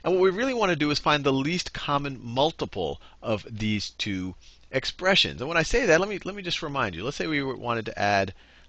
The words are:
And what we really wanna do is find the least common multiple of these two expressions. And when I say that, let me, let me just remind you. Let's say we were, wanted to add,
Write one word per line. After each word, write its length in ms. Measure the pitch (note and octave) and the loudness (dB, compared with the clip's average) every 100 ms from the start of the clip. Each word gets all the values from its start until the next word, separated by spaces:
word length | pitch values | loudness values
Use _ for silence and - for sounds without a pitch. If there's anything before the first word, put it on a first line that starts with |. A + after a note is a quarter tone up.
And 100 | E3 | 0
what 80 | F#3 | 4
we 80 | F#3+ | 4
really 240 | F#3 C4+ | 4 0
wanna 220 | A#3+ F#3+ D3+ | 0 2 2
do 160 | D3+ | 2
is 80 | C#3+ | 2
find 240 | D#3 D3 | 2 2
the 80 | C#3 | 2
least 400 | C3+ C#3+ F3 - | 2 0 -2 -4
common 480 | - - C#3+ C#3+ B2 | -6 -2 -2 -2 -8
multiple 800 | A#2 B2 D#3 - C#3+ F#2+ D#2 C#2+ - - | -4 0 2 0 -6 -4 -4 -6 -12 -10
of 240 | A#2 G#2 - | -4 -4 -4
these 400 | G#2+ G#2+ G#2 - | -4 -2 -2 -4
two 460 | - G#2+ F#2+ F#2 - - - - | -6 -4 -4 -4 -10 -18 -20 -6
expressions. 720 | C3 - - F#3 F#3 - C#2+ | -4 -4 -2 2 4 2 -2
And 80 | C#3 | -2
when 100 | E3+ | 0
I 60 | |
say 200 | D#3 A#3+ | 2 2
that, 140 | A3 D#3+ | 6 4
let 100 | G3+ | 4
me, 120 | F#3+ | -4
let 120 | - G3+ | -8 -8
me 60 | |
just 200 | F3 - | -6 -4
remind 320 | D#3 C#3 G#2+ | -4 -2 -2
you. 80 | E2 | -2
Let's 140 | A#2+ - | -6 -4
say 100 | E3+ | -2
we 160 | D3 | -2
were, 140 | C3+ A#2 | -2 -4
wanted 300 | A#2+ A#2 A2 | -4 -4 -4
to 120 | - | 0
add, 340 | G2+ G2 F#2+ - - - | 2 2 2 -4 -18 -20